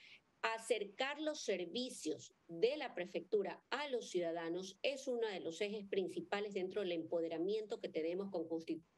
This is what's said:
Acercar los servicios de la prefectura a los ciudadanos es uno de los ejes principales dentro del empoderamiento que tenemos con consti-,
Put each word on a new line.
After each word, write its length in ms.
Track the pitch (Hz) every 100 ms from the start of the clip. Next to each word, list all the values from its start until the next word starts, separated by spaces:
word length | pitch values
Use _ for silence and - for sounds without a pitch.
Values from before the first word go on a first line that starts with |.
| - - _ _
Acercar 760 | 226 226 - 220 196 - 262 294
los 200 | 302 294
servicios 920 | - 180 170 240 254 - 156 143 - - -
de 280 | 170 220 302
la 180 | 254
prefectura 720 | - 180 175 - 208 185 156 -
a 180 | 269 294
los 220 | 240 196
ciudadanos 680 | 180 170 170 165 175 196 -
es 260 | - 277 269
uno 180 | 240 220
de 140 | 185
los 180 | 160 165
ejes 240 | 208 208 202
principales 640 | 196 170 175 - 202 208
dentro 300 | 196 185 214
del 100 | 185
empoderamiento 880 | 165 156 170 165 165 185 214 214 220
que 80 | 190
tenemos 420 | 165 160 180 196
con 160 | 185 160
consti-, 360 | 165 165 160 -